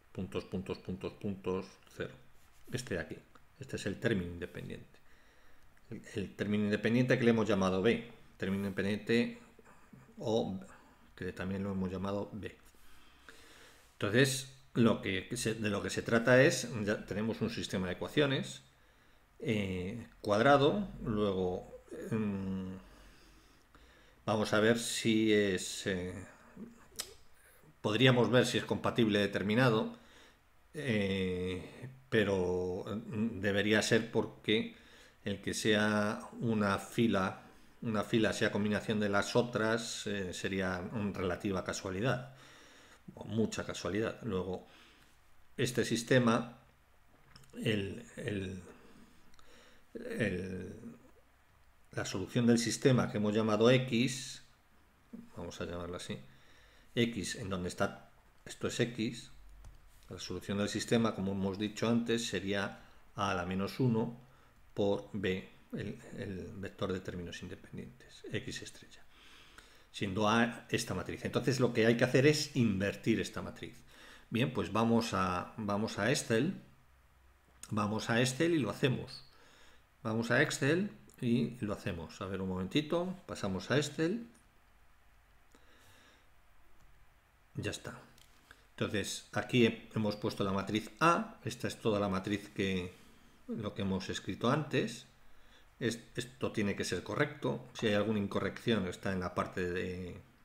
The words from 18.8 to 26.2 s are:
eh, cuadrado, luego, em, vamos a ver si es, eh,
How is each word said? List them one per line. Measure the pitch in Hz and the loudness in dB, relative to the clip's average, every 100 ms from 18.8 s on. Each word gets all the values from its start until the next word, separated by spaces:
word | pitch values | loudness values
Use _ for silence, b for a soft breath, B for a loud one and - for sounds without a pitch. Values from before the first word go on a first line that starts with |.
| b b b b b _ | b b b b b _
eh, | 147 107 95 92 90 117 117 - | -2 0 0 -2 -4 -8 -12 -8
cuadrado, | - 104 120 143 143 202 196 - | 2 4 8 8 6 4 -2 -6
luego, | 139 107 104 92 92 90 - - - - - | -4 0 2 2 0 -2 -6 -16 -14 -12 -4
em, | 113 107 98 95 95 92 92 B B B B B B B B _ b b b b b - | -2 -2 -2 -4 -4 -6 -10 B B B B B B B B _ b b b b b -2
vamos | 107 104 | 0 2
a | 110 | 4
ver | 110 117 | 6 4
si | - - 117 110 110 | 2 0 4 4 6
es, | 107 101 90 - - 107 | 6 4 0 -2 -6 -4
eh, | 92 90 95 | -2 -4 -8